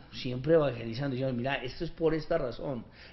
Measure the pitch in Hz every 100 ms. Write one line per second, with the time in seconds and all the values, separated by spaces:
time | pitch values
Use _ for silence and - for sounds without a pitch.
0 | - - 131 127 135 165 143 113 117 113
1 | 143 127 135 120 127 135 127 - 160 -
2 | 160 156 - 165 127 113 151 120 - -
3 | -